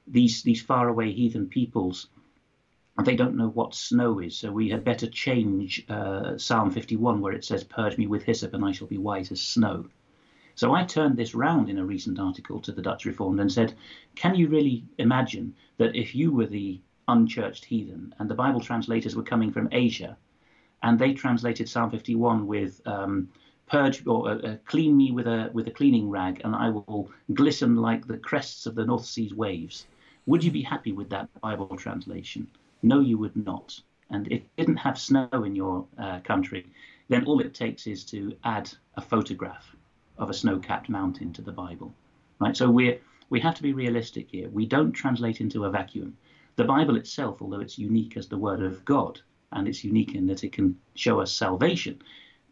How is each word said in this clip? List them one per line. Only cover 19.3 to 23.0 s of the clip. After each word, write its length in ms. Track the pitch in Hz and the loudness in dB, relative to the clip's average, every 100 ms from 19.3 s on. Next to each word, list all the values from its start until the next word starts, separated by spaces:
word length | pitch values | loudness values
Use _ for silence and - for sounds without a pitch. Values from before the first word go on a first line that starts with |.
coming 220 | 120 110 | 2 2
from 160 | - 113 | 0 0
Asia 440 | 127 123 - 85 - _ _ _ _ _ - | 2 2 0 -10 -14 _ _ _ _ _ -4
and 160 | 117 117 | 2 4
they 160 | 135 | 4
translated 540 | 135 131 117 117 113 110 | 2 2 0 0 -2 -4
Psalm 220 | 120 113 | -2 -2
fifty-one 560 | 113 - 113 117 110 104 | -2 -2 2 4 2 0
with, 360 | 104 98 - - | -2 -2 -6 -8
um, 420 | 101 | -6